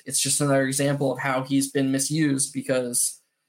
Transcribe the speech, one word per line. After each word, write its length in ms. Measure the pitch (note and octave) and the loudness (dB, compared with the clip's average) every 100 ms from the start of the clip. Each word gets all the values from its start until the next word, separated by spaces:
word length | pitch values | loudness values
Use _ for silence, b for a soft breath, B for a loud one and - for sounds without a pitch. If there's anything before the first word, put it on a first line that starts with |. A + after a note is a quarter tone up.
| - | -6
it's 140 | - | -2
just 200 | C#3+ - | 0 0
another 240 | C#3+ C3+ | 2 2
example 460 | C3+ C3+ C#3 C#3 C#3 | 2 0 0 0 0
of 80 | B2+ | -2
how 240 | C#3 C3 | -2 -2
he's 300 | C3+ C#3 C3+ | 0 0 2
been 180 | C#3+ C3+ | 0 0
misused 640 | C3+ C3+ D3+ D3+ C3+ - | 0 0 0 2 2 -2
because 680 | C3+ B2+ B2+ B2 A#2+ - - _ _ | -4 -2 -2 0 -2 -2 -4 _ _